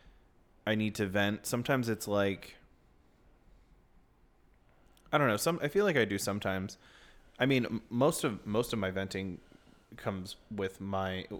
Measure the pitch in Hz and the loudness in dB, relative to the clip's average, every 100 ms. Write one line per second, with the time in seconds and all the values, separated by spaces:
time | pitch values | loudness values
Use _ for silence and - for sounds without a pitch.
0 | - - _ _ _ _ 107 110 107 101 | -20 -20 _ _ _ _ 0 0 0 0
1 | 101 101 101 104 - 120 120 131 117 104 | 0 2 2 0 -2 -2 0 0 0 -2
2 | - 101 98 95 - - - _ _ _ | 0 2 2 -2 -10 -20 -20 _ _ _
3 | _ _ - - - - _ - _ - | _ _ -20 -20 -20 -20 _ -20 _ -20
4 | _ _ _ _ _ _ _ _ - - | _ _ _ _ _ _ _ _ -20 -20
5 | - 151 135 104 165 170 143 196 208 147 | 0 4 4 4 2 0 0 2 4 4
6 | 104 98 - 101 98 95 98 - - - | 2 0 -2 -2 -2 -2 -4 -10 -20 -20
7 | - - - - 131 131 113 110 - 120 | -20 -20 -12 0 2 2 0 -4 -4 2
8 | 147 - 143 98 107 107 117 113 95 95 | 2 2 -2 -4 -2 0 0 0 -2 -2
9 | 95 98 95 87 - - - - - - | -4 -4 -6 -8 -16 -20 -20 -20 -20 -10
10 | 113 98 92 - - 104 95 - 98 95 | -6 -6 -8 -14 -10 -6 -6 -6 -4 -2
11 | 95 95 - | -2 -4 -8